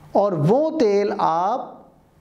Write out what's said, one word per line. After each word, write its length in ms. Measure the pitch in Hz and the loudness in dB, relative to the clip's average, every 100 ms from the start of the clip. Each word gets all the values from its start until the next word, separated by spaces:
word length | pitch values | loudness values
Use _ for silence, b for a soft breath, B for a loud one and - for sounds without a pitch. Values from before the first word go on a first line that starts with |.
| b | b
اور 200 | 240 202 | 0 0
وہ 480 | 175 147 240 320 311 | 0 2 2 0 0
تیل 340 | 220 202 202 - | 2 2 0 -2
آپ 580 | 165 165 185 247 - - - _ _ _ | -2 0 -2 -4 -8 -18 -20 _ _ _